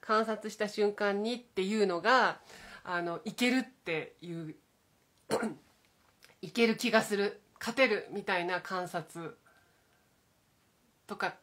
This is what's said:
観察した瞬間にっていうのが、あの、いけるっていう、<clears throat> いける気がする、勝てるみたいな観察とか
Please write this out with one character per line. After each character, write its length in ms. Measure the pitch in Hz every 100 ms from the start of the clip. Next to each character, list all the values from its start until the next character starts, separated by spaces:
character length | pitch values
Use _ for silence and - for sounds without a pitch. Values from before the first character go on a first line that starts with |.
観 240 | - 220 220
察 240 | 214 220
し 60 | -
た 120 | 208
瞬 240 | 208 208
間 280 | 202 208 202
に 140 | 214 240
っ 40 |
て 220 | - -
い 220 | 190 220
う 20 | 202
の 160 | 170
が、 380 | 180 254 202 - - - - -
あ 180 | - 180
の、 180 | 170 170 -
い 80 |
け 180 | - 247
る 60 | 254
っ 60 |
て 520 | 233 _ - 160 - _
い 100 | 170
う、 240 | 165 156 - _ _ _ _ _ _ _
<clears throat> 1120 | - 220 - _ _ _ _ _ _ - _
い 100 | 170
け 140 | 233 233
る 120 | 214
気 140 | 247
が 100 | 214
す 140 | 214 202
る、 240 | 202 - _ _
勝 160 | - 226
て 120 | 262
る 200 | 208 -
み 120 | 185
た 160 | 196 185
い 60 | 170
な 160 | 180
観 260 | - 185 180
察 500 | 175 160 170 165 - _ _ _ _ _ _ _ _ _ _ _ _ _ _ _ _ _
と 100 | 202
か 180 | 190 -